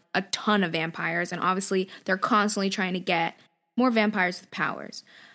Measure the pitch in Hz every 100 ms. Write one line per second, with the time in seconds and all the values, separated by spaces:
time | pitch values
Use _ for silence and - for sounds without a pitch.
0 | _ - 196 - - 208 180 165 165 165
1 | 165 170 175 175 180 185 196 190 190 -
2 | - 190 - 220 208 208 196 190 185 185
3 | 185 170 165 - - _ _ - 254 226
4 | 214 214 180 180 - - 151 - - -
5 | - - -